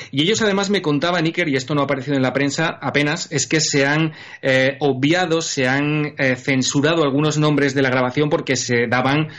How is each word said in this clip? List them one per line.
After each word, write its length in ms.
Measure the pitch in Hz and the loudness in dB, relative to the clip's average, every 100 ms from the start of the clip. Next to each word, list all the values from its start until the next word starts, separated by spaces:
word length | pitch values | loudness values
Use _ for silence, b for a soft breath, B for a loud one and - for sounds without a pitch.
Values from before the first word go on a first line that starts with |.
| B | B
Y 120 | 139 | -2
ellos 180 | 170 214 | 0 2
además 300 | 208 196 190 | 0 0 0
me 100 | 196 | 0
contaban, 460 | 160 143 170 180 160 | 0 0 0 0 0
Iker, 200 | 170 165 | 0 0
y 100 | 131 | -2
esto 180 | 127 | 0
no 80 | 147 | -2
ha 20 | |
aparecido 320 | 139 131 135 139 | 0 -2 -2 0
en 60 | |
la 100 | 127 | 0
prensa 460 | 135 143 151 165 - | 0 -2 0 -2 -2
apenas, 500 | 127 143 147 175 - | -2 0 0 -2 -4
es 160 | 143 - | -4 0
que 140 | 160 | 0
se 240 | 160 143 | 2 2
han, 280 | 135 151 160 B B B | 2 2 0 B B B
eh, 380 | 139 131 131 135 | 0 2 2 2
obviado, 640 | 143 127 143 175 175 165 | 0 2 2 2 0 -2
se 260 | 156 143 127 | -2 -2 0
han, 460 | 139 147 151 147 - | 0 0 0 -2 -2
eh, 200 | 135 127 | -2 0
censurado 680 | - 131 123 143 147 170 | 0 0 0 2 2 2
algunos 340 | 143 139 151 151 | 2 2 0 2
nombres 380 | 151 143 143 | 2 2 0
de 80 | 139 | 2
la 80 | 135 | 0
grabación 400 | 127 123 143 151 | 2 0 0 0
porque 260 | 165 143 127 | 0 -2 -2
se 300 | - 120 117 | 0 0 0
daban 400 | 127 131 147 156 | 0 2 0 -2